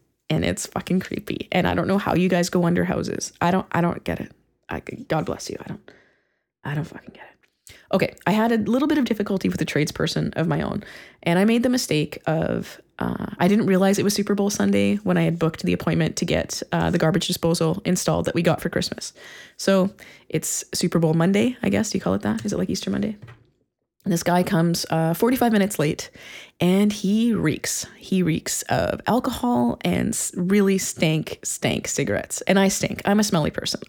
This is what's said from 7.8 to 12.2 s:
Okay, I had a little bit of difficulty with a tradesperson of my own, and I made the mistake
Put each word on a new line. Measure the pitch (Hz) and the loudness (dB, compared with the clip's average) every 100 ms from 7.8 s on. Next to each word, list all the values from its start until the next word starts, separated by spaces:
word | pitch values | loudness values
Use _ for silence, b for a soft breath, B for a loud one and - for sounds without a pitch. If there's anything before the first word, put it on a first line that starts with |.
| B | B
Okay, | 190 - - - | -2 -2 -2 0
I | |
had | 214 226 | 2 4
a | 226 | 2
little | 208 254 294 | 2 2 2
bit | 294 | 2
of | |
difficulty | 240 208 202 190 185 | 2 0 0 0 0
with | 180 | -2
a | 156 | -2
tradesperson | 147 151 - 165 151 156 - | 0 0 -2 -2 -2 -2 -2
of | 170 | -2
my | 147 | 0
own, | - - - B B B | -2 -4 -8 B B B
and | 170 175 | 0 4
I | |
made | 214 233 | 4 4
the | 247 | 2
mistake | 247 - 156 143 - | 0 0 0 -2 -4